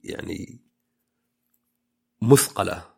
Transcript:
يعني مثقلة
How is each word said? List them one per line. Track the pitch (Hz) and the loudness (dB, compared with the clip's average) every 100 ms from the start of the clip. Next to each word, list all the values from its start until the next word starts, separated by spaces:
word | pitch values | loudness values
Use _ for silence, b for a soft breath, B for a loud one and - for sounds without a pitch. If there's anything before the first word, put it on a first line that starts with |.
يعني | - - 82 - - - _ _ _ _ _ _ _ _ _ _ _ _ _ _ _ _ | -12 -10 -10 -10 -12 -18 _ _ _ _ _ _ _ _ _ _ _ _ _ _ _ _
مثقلة | 113 139 - - 92 85 - | 6 6 4 -4 -6 -6 -12